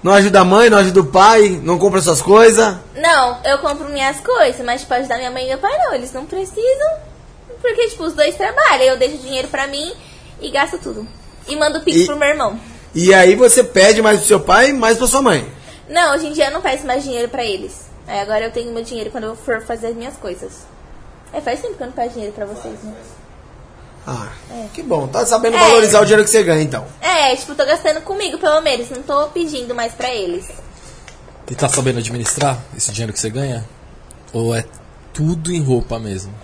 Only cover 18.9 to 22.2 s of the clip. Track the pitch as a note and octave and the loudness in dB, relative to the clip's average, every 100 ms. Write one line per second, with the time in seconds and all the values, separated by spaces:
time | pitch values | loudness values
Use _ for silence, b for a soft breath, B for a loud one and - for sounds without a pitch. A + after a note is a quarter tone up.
18.9 | A#3+ G#3+ B3 A3 A3+ - A3+ A3+ A#3 A3+ | -12 -10 -10 -12 -10 -6 -8 -6 -8 -8
19.9 | A#3 B3 C#4+ G3 F3+ F#3+ - - - - | -10 -12 -14 -14 -12 -16 -18 -20 -20 -20
20.9 | - - - - - D4 - A#4+ G4 B3+ | -20 -20 -20 -14 -10 -8 -8 -10 -10 -12
21.9 | C4 A#3+ A#3+ | -8 -8 -8